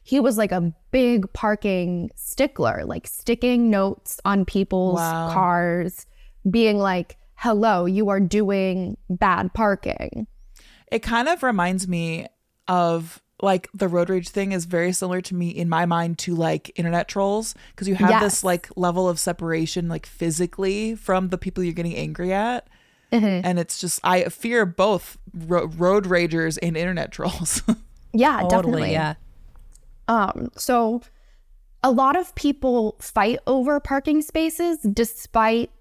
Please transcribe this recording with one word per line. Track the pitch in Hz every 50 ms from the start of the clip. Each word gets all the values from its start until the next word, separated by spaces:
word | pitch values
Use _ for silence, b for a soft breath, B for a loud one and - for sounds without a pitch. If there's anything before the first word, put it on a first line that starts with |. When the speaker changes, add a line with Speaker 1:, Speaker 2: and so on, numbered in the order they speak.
Speaker 1:
he | _ - 262 277
was, | 226 269 208
like, | 214 214 196
a | 185 185 170 170 160 _ _ -
big | - 262 254 240 240 214 185 196
parking | - - - 214 214 214 - 208 190 180 175 180 180 175 170 - -
stickler, | - - - - - 269 - _ - 151 113 - - 78
like, | - - - -
sticking | - - - - - 240 240 247 247 247 240 240 226
notes | 208 196 196 196 196 - _ - - - -
on | 196 202 196 185
people's | - - 196 190 - 190 185 185 185 175 170
Speaker 2:
Wow. | 165 165 165 165 165 165
Speaker 1:
cars, | 165 190 190 175 175 175 175 175 170 175 170 180 - - - - _ - - - - - - 196
being | 180 233 226 214 208
like, | 202 196 190 185 180 170 - - _ - _ _
"Hello, | - - 240 220 202 220 226 202 180 175
you | 175 185 202 214 202
are | 196 196
doing | 196 170 202 208 214 196 202 196 190 190 180 185 180 175 208 - - -
bad | 180 180 220 190 175 185 196 180 -
parking." | 220 226 208 196 - - - - - - - - - 220 - - - - - - b b b b b b _
Speaker 2:
It | - 226
kind | - 226 233 233 247 302
of | 349 - 269
reminds | 254 226 190 175 180 185 185 196
me | 180 180 170 165 165 160 165 - - _ _ _ _ _ _ _
of, | - 180 180 175 170 170 165 165 165 - - _ _ _ -
like, | - 196 190 185 - - -
the | 190 196 180
road | 170 175 175 170
rage | 190 185 170 -
thing | - 202 196 196 196
is | 180 165
very | 175 180 170 175 180 185
similar | - 190 180 180 185
to | 180 - 185
me | 175 175 170
in | - - 175
my | 170 165 165 175
mind | 175 175 170 170 170 170 -
to, | - 180 175
like, | 165 165 160 160 156 _ - -
internet | - 170 170 170 175 - -
trolls, | - 196 196 196 202 214 220 - - B B B B
'cause | - 190
you | 196 190
have | 180 208 196
Speaker 1:
Yes. | 220 220
Speaker 2:
this, | 214 202 185 - -
like, | 185 175 175 - - -
level | - 180 175 170 180 185 180
of | 175 160
separation, | - 185 170 - 170 165 165 160 165 160 - 185 170 170
like, | 165 160 -
physically | - - - 170 165 156 160 180 170 - - 196 190 196 208 220 220 226
from | 214 - - 185 185 190 180
the | 185
people | 180 - 196 - 185 180
you're | 170 165
getting | 175 170 170 165
angry | - 151 156 156 - 175 185
at. | 190 196 214 233 247 240 - b b b b b b b b b
Speaker 1:
Mm-hmm. | - 233 214 208 190 180 185
Speaker 2:
And | 180 180 175
it's | 170 - - -
just, | - 175 - - -
I | 175 180 185 -
fear | - - - - 233 240 233 214
both | 180 170 - 190 214 202 175 - - - - - - -
ro-, | 170 160 160 175 170 -
road | 160 156 165 175 180 196 208 190
ragers | 185 185 175 175 165 160 165 160 165 151 -
and | - 175 165
internet | 156 170 180 185 165 143 -
trolls. | - - - 180 - - 170 - - - -
<laughs> | - 226 - - - - - - - -
Speaker 1:
Yeah, | 220 254 302 277 -
Speaker 3:
Totally, | 180 180
Speaker 1:
definitely. | - 190 - - - - 226 -
Speaker 3:
yeah. | 160 160 156 151 156 - - - - - - - - - - - - - - - - - -
Speaker 1:
Um, | - 233 226 202 - - - - 247 _
so | - - - 254 240 233 220 233 240 - - _ _ _ - - - _ _ - - - _ - -
a | - 262
lot | 247 240 262 269 302
of | 359 359 - -
people | - - 285 285 - - 262 247 240 220 214 - _
fight | - - - 226 196 214 247 - _
over | - 262 269 247 277 294 285
parking | - - 269 277 269 311 294 311
spaces | 302 - - 320 320 320 320 - 339 349 330 302
despite | - 202 202 - 233 226 - - - - - 226 220 220 226 233 233 - - _